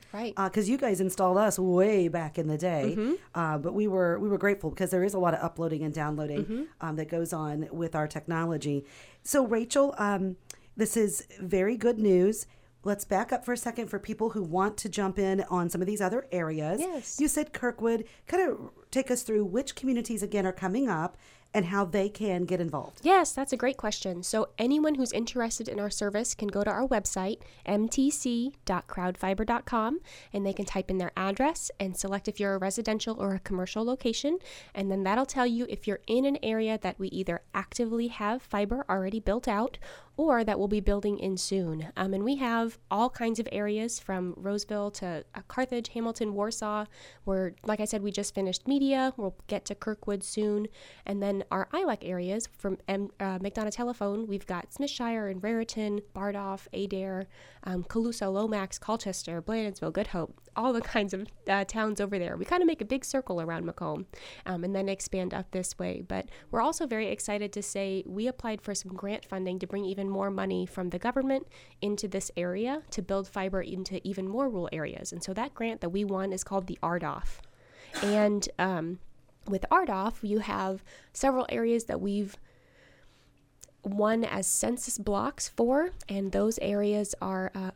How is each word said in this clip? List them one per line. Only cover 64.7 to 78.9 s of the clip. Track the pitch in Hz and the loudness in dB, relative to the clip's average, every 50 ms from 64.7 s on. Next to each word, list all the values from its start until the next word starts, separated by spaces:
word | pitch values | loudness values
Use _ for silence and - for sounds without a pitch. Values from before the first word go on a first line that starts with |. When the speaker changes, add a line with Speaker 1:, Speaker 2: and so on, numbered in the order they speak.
| 196 | 0
Speaker 1:
then | 190 196 196 | 0 0 -2
expand | 196 190 - - - 185 180 180 180 | -2 -4 -6 -4 -2 -2 -2 -2 -4
up | - 185 - | -6 -6 -4
this | - 185 180 - - | -4 -4 -4 -4 -6
way. | - 180 180 180 - 185 | -6 -4 -4 -4 -6 -6
But | - 190 - - - - - - - - | -6 -4 -6 -6 -6 -10 -18 -10 -4 0
we're | 226 | 2
also | 233 302 330 - 339 | 2 2 0 0 -2
very | 254 233 220 220 196 | -2 -2 -2 -2 -2
excited | 208 214 - 220 208 208 208 202 - | -4 -4 -4 -2 -2 -2 -2 -4 -6
to | 202 196 | -6 -6
say | - - 196 196 196 190 190 - | -4 -4 -2 -2 -2 -2 -4 -4
we | - 185 202 226 254 | -4 -4 -2 -2 -2
applied | 254 - - 226 214 214 | -2 -4 -4 -6 -6 -4
for | - 208 202 | -4 -6 -6
some | - - 185 190 | -6 -6 -8 -10
grant | 185 196 202 214 - - | -8 -6 -4 -6 -6 -6
funding | - 196 190 190 180 180 190 | -6 -6 -4 -2 -2 -4 -4
to | 190 | -6
bring | 180 - 202 202 | -6 -4 -4 -4
even | 185 190 196 196 | -4 -4 -2 -2
more | 196 196 196 196 196 | -2 -2 0 -2 -2
money | 196 190 196 190 190 180 185 | -2 -2 -2 -2 0 -2 -2
from | 185 - 190 180 180 | -4 -4 -6 -6 -4
the | 175 180 | -4 -2
government | - 240 247 269 262 269 269 269 - - - - - - - - | -2 0 0 2 2 2 2 0 -2 -6 -16 -20 -20 -20 -12 -4
into | 202 208 208 202 - | -2 -2 -2 -2 -4
this | 190 185 190 190 - - | -4 -4 -4 -4 -4 -4
area | 175 175 180 180 202 226 247 277 311 311 - | -4 -2 -2 -2 -2 -2 -2 -2 -4 -6 -8
to | - - | -6 -6
build | 180 - 196 196 190 | -2 0 0 -2 -2
fiber | 190 - 202 190 190 190 190 170 | -2 -4 -4 -2 -2 0 -2 -2
into | - 190 190 190 - 190 180 - | -2 -4 -6 -6 -6 -6 -6 -4
even | 190 202 190 190 190 | -4 -4 -4 -4 -4
more | 202 240 277 262 | -2 0 0 0
rural | 220 180 170 - | 0 -2 -4 -4
areas. | - 160 151 - - - - - 170 | -4 -4 -4 -4 -6 -8 -10 -10 -10
And | 170 - | -8 -6
so | - 190 | -6 -4
that | 208 247 285 - | -4 -4 -6 -4
grant | - 226 226 220 - | -4 -4 -4 -4 -2
that | - 170 | -4 -2
we | 180 202 208 | -2 0 0
won | 196 196 190 190 196 | 0 0 0 -2 -2
is | 185 185 - | -2 -4 -4
called | - 196 196 185 | -2 -2 -2 -2
the | 185 175 - - | -2 -6 -4 -2
ardoff. | 165 175 175 175 - - - - - - - - - - - - - - - - - - - - | 0 0 0 -2 -2 -4 -2 -2 -2 -2 -2 -10 -18 -20 -20 -20 -20 -20 -20 -18 -12 -6 -2 2
And, | 202 208 214 208 208 208 202 - - - - | 4 4 6 6 4 4 2 -2 -2 -2 0
um, | 180 190 185 160 165 165 | 0 0 0 0 -2 -4